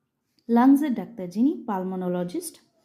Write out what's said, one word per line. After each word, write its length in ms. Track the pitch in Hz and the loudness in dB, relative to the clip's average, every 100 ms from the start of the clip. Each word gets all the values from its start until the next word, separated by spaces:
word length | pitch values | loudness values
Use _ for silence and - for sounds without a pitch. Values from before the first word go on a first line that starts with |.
| _ _ _ _ - | _ _ _ _ 0
লাংসের 440 | 233 262 277 302 | 4 6 6 2
ডাক্তার 320 | 220 180 - 180 | -4 -8 -10 -8
যিনি 220 | 208 269 285 - | 0 0 0 -6
পালমোনোলজিস্ট, 880 | 185 185 185 180 180 180 330 - - _ _ | -6 -6 -6 -4 -4 -4 -8 -12 -16 _ _